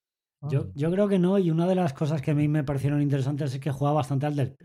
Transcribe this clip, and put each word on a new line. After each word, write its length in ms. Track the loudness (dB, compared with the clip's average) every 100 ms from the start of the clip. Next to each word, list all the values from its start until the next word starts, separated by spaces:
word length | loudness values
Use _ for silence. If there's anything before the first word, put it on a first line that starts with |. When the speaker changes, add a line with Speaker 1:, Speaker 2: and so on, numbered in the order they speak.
| _ _ _ _ -4
Speaker 1:
Yo, 120 | -2 -2
Speaker 2:
Ah. 60 |
Speaker 1:
yo 160 | -4 -2
creo 180 | 2 2
que 100 | 4
no, 200 | 4 4
y 120 | 2
una 160 | 2 2
de 80 |
las 180 | 2 0
cosas 260 | -2 -2 -2
que 120 | 0
a 20 |
mí 140 | 0 2
me 160 | 0
parecieron 360 | 0 -2 0 0
interesantes 540 | 0 0 -2 -2 -4
es 60 | -4
que 100 | -4
juega 240 | -2 0
bastante 320 | 0 0 0 0
al 100 | -2
del-, 200 | -4 -4